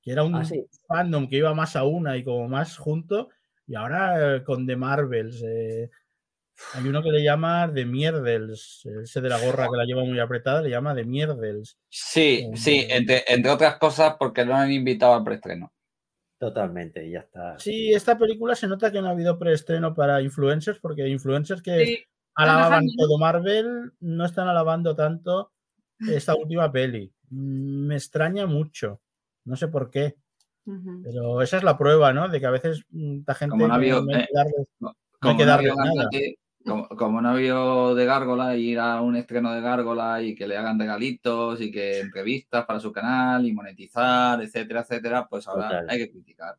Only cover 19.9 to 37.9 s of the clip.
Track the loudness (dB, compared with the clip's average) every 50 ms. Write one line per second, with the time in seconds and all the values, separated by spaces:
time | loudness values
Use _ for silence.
19.9 | 0 2 2 4 4 2 0 -2 -2 0 2 2 2 2 -2 -4 -6 -6 -6 -8
20.9 | -6 -4 -2 -2 -2 -2 -2 -2 -2 -2 -2 -4 -6 -8 -4 0 2 2 2 2
21.9 | 0 -4 -8 _ _ _ _ _ _ 4 6 6 6 6 6 6 6 6 4 2
22.9 | 2 2 4 4 4 4 4 2 2 2 2 2 2 2 0 -2 -4 -6 -10 -12
23.9 | _ _ -8 -6 -4 -2 -2 -2 -2 -2 -2 2 2 2 2 2 0 0 0 -2
24.9 | 0 0 0 -2 -2 -4 -4 -2 -2 -2 -4 _ _ _ _ _ _ _ _ _
25.9 | _ _ -4 -2 -2 -2 0 0 0 0 0 -2 0 0 0 0 2 0 -2 -2
26.9 | -4 -8 -10 -12 _ _ _ _ -10 -8 -6 -6 -4 -4 -4 -4 -4 -4 -2 -2
27.9 | -2 -4 -6 -4 -2 0 0 0 0 -2 -2 0 0 -2 -2 -4 _ -8 -8 -8
28.9 | -8 -12 _ _ _ _ _ _ _ _ _ -10 -6 -6 -6 -4 -4 -4 -6 -2
29.9 | -2 -2 -2 -2 -4 _ _ _ _ _ _ _ _ _ _ -14 -14 -12 -12 -12
30.9 | -14 -12 -12 -8 -6 -4 -4 -2 0 0 0 0 0 2 2 2 2 4 4 6
31.9 | 6 8 6 6 4 2 0 -2 -2 -2 0 0 -2 0 -2 -4 -4 -6 -10 _
32.9 | -10 -8 -8 -6 -8 -6 -6 -6 -4 -4 -4 -2 2 2 4 4 4 4 4 4
33.9 | 2 2 0 0 0 0 -2 0 0 0 2 2 0 -4 -6 _ _ _ -14 -14
34.9 | -14 _ _ _ _ _ 2 2 4 6 6 6 6 6 4 2 2 2 0 0
35.9 | 2 0 0 -2 -2 -2 -4 -4 -6 _ _ _ _ _ _ -4 -4 -4 -6 -8
36.9 | -4 -2 0 0 0 2 2 2 2 2 2 2 2 2 2 2 2 4 4 4